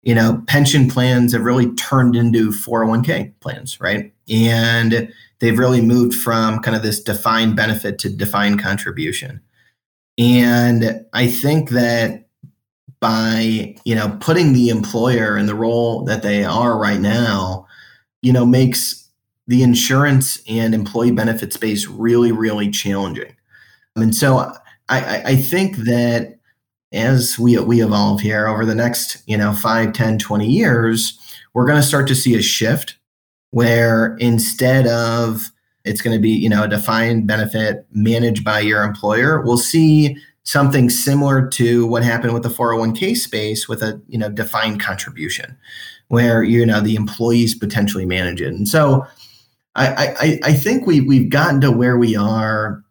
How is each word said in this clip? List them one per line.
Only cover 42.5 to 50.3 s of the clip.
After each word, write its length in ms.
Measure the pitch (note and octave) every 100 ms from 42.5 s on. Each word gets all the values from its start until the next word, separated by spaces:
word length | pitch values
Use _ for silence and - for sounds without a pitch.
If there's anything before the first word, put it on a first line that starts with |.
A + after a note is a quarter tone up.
| - A#2+
oh 80 | A2+
one 160 | A2+ A2
K 180 | F#3+
space 540 | A#2+ - A2+ G#2+ A2 -
with 140 | A2
a, 200 | A2 G#2 -
you 100 | A#2
know, 120 | G#2+
defined 500 | G#2 A2 A2 A2 G#2
contribution 800 | G2+ F#2+ - - D2+ - - - - - - - _
where, 340 | A#2+ A#2+ A2+
you 240 | A2 A#2 A#2
know, 140 | G#2+
the 160 | G#2 G#2+
employees 580 | G#2+ - A#2 A#2+ A#2
potentially 520 | A2+ G#2 A2 G2+ F#2+ F#2
manage 360 | F#2 F2+ E2+
it. 120 | C#2
And 140 | F2+ G#2
so 380 | D#3+ D3 C3 - _ - _ _ _ _ -
I, 120 | C3
I, 280 | - D3 -
I, 200 | D3+